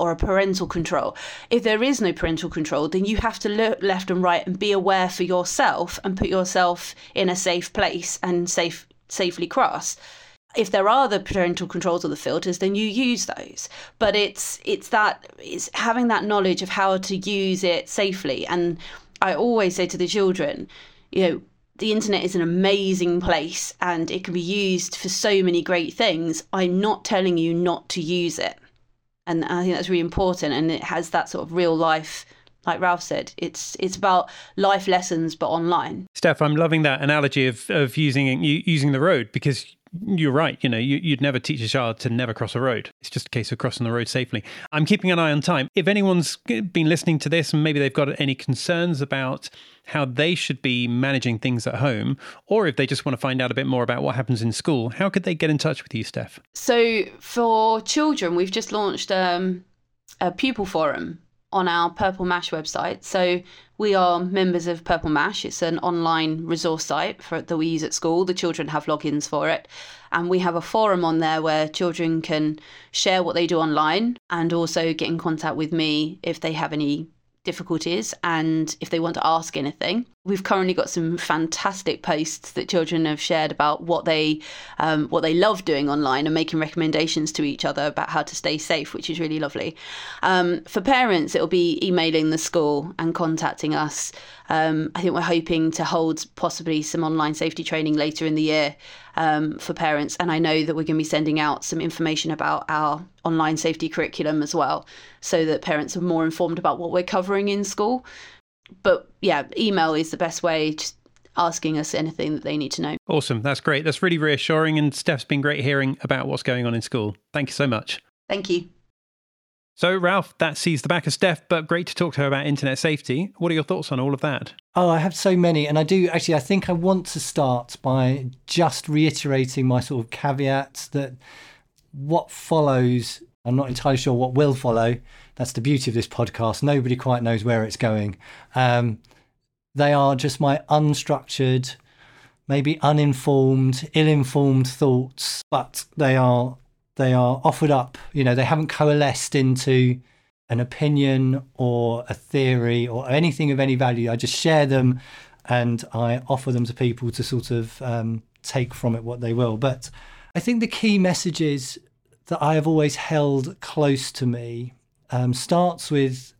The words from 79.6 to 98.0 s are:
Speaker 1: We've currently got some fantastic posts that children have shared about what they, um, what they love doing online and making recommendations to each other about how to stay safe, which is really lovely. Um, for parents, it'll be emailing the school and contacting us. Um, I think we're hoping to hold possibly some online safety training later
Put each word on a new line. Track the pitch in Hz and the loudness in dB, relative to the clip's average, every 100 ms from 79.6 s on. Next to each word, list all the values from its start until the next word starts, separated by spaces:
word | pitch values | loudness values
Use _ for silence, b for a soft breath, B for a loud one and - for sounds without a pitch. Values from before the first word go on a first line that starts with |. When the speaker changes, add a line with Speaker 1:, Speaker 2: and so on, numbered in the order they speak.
| 143 - 156 214 247 _ 185 | -6 -4 -2 -2 -4 _ -4
Speaker 1:
We've | 196 | -2
currently | 190 196 185 | 0 0 2
got | 180 - | 0 -2
some | 175 165 170 | -2 -2 -2
fantastic | - 160 160 - 202 190 - - | -2 -2 -2 -2 -4 -4 -6 -4
posts | - 156 156 - - | -2 -2 -2 -8 -10
that | - - | -8 -2
children | 180 160 165 | 0 0 0
have | 160 151 | 0 -2
shared | - 160 156 | 0 0 0
about | 151 147 151 | 0 0 0
what | 170 165 175 | 0 0 2
they, | 156 156 156 B B B B | 2 2 0 B B B B
um, | 156 156 151 | 0 0 0
what | 170 | 0
they | 156 | 2
love | 165 208 190 185 | 2 2 2 0
doing | 143 143 | 0 0
online | 143 139 131 156 | 0 0 0 0
and | |
making | 160 160 160 | -2 0 -2
recommendations | 156 175 160 156 160 165 151 | -2 -2 0 0 0 -2 -2
to | - | -2
each | 147 - 143 | -2 -2 -4
other | 143 | -2
about | 147 147 - | -4 -2 -2
how | 156 | -2
to | 147 | -4
stay | - 160 151 | -4 -4 -4
safe, | - 160 147 | -2 -2 -4
which | - - | -8 -6
is | 165 | -4
really | 160 156 | -4 -2
lovely. | 143 - - - B B B B | -4 -4 -8 -8 B B B B
Um, | 175 185 175 175 | 2 2 2 0
for | - 220 | -4 -2
parents, | 190 262 247 180 147 | 2 2 4 2 2
it'll | 160 160 | 0 2
be | 180 175 - | 2 2 0
emailing | 190 175 165 160 156 | 0 2 4 2 2
the | 160 | 0
school | - 175 147 147 160 - | 0 0 2 0 -4 -4
and | 165 | -2
contacting | 165 165 160 160 - 151 | 0 0 0 -2 -4 -2
us. | 151 151 - - B B B B | -2 -2 -6 -10 B B B B
Um, | 160 160 156 156 | 0 2 0 -2
I | - | -2
think | 175 | 0
we're | 165 | 0
hoping | 165 165 165 165 160 | 2 0 2 2 2
to | 160 | 0
hold | 160 175 160 156 - - | 0 0 0 -2 -8 -4
possibly | 170 - 165 156 | -4 -4 -4 -2
some | 151 165 | -2 -2
online | 160 160 151 | 0 0 0
safety | 156 165 160 | 0 -4 -4
training | 160 160 156 | -4 -2 0
later | 151 | 0